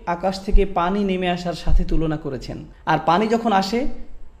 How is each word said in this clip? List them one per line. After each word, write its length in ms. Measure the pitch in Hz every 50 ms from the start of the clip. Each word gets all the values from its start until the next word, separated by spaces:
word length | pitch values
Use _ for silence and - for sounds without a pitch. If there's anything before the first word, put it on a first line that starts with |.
| -
আকাশ 400 | - 175 175 175 190 190 - -
থেকে 200 | - 185 196 196
পানি 380 | 190 196 180 170 180 196 208 202
নেমে 260 | 196 185 185 185 180
আসার 240 | 175 175 175 180 170
সাথে 320 | - - - - - 175
তুলনা 320 | - - 160 160 156 156 151
করেছেন। 480 | - 147 131 120 - - - - 156 - - - -
আর 140 | - 156 151 -
পানি 220 | - 165 185 220 214
যখন 240 | 226 226 - -
আসে, 360 | 202 190 190 - 226 240 262 - - - - - - - - - - -